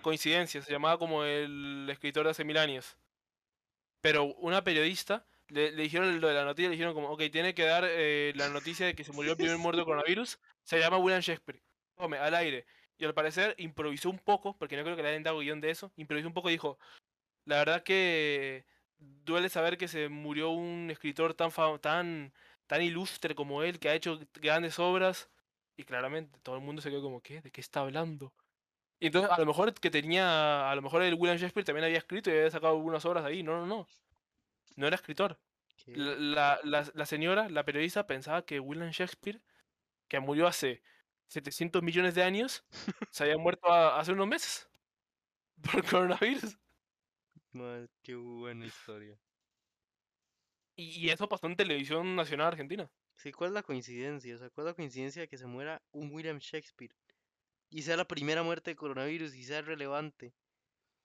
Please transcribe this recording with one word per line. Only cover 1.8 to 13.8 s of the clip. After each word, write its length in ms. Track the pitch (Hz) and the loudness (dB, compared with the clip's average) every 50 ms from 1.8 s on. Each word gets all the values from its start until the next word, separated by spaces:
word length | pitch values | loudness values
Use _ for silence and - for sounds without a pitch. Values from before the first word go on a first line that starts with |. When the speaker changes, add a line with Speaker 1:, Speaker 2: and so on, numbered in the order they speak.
| 139 139 | -6 -8
Speaker 1:
escritor 340 | 139 - - 143 139 151 151 | -8 -6 -4 -2 0 2 2
de 60 | 160 | 2
hace 120 | 156 - 151 | 2 0 -2
mil 120 | 151 151 | 0 2
años. 400 | 156 156 147 135 127 - - - _ _ _ _ _ _ _ _ _ _ _ _ _ _ _ _ _ _ _ _ _ | 2 2 2 0 -6 -10 -12 -20 _ _ _ _ _ _ _ _ _ _ _ _ _ _ _ _ _ _ _ _ _
Pero 240 | - 156 151 147 143 143 - | 2 2 4 4 2 0 -2
una 280 | - 175 165 185 196 180 | -4 -2 0 0 2 2
periodista, 600 | 190 160 151 156 170 185 - - - 202 233 - _ _ _ _ - | 2 2 4 2 2 0 -2 -4 -4 -4 -4 -4 _ _ _ _ -6
le, 220 | 147 147 151 156 | 0 0 0 0
le 120 | 156 156 156 | 0 -2 -2
dijeron 360 | 151 160 175 190 185 175 165 | 0 0 2 2 2 2 4
lo 80 | 160 156 | 4 4
de 60 | 147 | 4
la 100 | 143 143 | 4 2
noticia, 240 | 143 143 160 180 180 | 0 0 0 0 0
le 40 | 165 | 0
dijeron 200 | 165 170 170 156 | 0 -2 -2 -2
como, 160 | 151 147 143 | -2 -4 -4
"Ok, 120 | 151 151 156 151 | -2 -2 -2 -2
tiene 240 | 151 160 175 185 170 | 0 0 0 0 2
que 100 | 175 165 | 2 4
dar, 200 | 160 165 175 185 | 4 4 4 4
eh, 460 | 180 170 170 151 151 147 147 147 147 143 | 2 2 2 2 2 2 2 0 0 0
la 120 | 139 143 143 | -2 -2 -2
noticia 380 | 143 143 147 165 170 185 180 | -2 -4 -6 -6 -4 -2 -2
de 80 | 175 160 | -2 -2
que 100 | 156 147 | -4 -8
se 80 | 151 | -10
murió 200 | 143 147 147 156 | -8 -4 -2 -2
el 40 | 165 165 | 0 2
Speaker 2:
<laughs> 120 | 165 165 | 2 2
Speaker 1:
primer 80 | 165 170 | 2 2
muerto 200 | 170 170 170 175 | 0 0 0 0
de 40 | |
Speaker 2:
Sí. 40 | 165 | 2
Speaker 1:
coronavirus, 540 | 160 151 147 151 165 185 214 247 - - - _ _ _ _ - | 2 0 0 2 2 0 0 -2 -6 -8 -14 _ _ _ _ -6
se 140 | - 165 165 | 0 2 4
llama 160 | 160 170 185 185 | 4 6 4 4
William 220 | 185 185 185 180 | 6 6 4 4
Shakespeare". 400 | 175 180 165 - - - - - _ _ _ _ _ _ _ | 2 0 -4 -4 -6 -14 -16 -16 _ _ _ _ _ _ _
Tome, 220 | - 180 160 147 135 | -6 -4 -4 -2 0
al 160 | 147 156 170 | 2 2 4
aire. 320 | 170 170 151 135 123 - _ _ _ _ _ _ - | 4 2 2 -2 -4 -6 _ _ _ _ _ _ -4
Y 60 | 160 | -4
al 100 | 156 151 | -2 0
parecer 400 | 151 156 156 156 180 202 214 - - | 2 0 2 2 2 0 0 0 -4
improvisó 520 | 170 160 - - | -8 -10 -6 -4